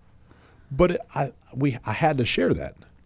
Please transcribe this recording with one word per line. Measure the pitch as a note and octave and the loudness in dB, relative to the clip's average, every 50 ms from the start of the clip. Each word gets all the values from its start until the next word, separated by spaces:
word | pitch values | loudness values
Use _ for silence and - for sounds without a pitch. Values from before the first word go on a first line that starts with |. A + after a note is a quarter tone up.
| - - - - - - - - - - - - - - | -20 -20 -20 -20 -20 -20 -20 -20 -20 -20 -20 -20 -16 -6
But | C3+ C3+ F3 F3+ F3 | 2 2 4 4 2
it, | - - - - | 0 -6 -6 -4
I, | - C#3+ C3 - - - - - | -4 -4 -4 -6 -12 -20 -14 -6
we, | B2 C#3+ C#3+ A2+ - - | -2 -2 -2 -2 -2 -4
I | G#2+ G#2+ | -6 -2
had | - E3 D#3 D3+ C3 | 0 2 2 2 2
to | A#2+ | 0
share | - - - C4+ A#3+ - | 0 0 0 2 0 0
that, | - C#2 - - - - - - - - | -2 -4 -10 -12 -16 -20 -20 -20 -14 -4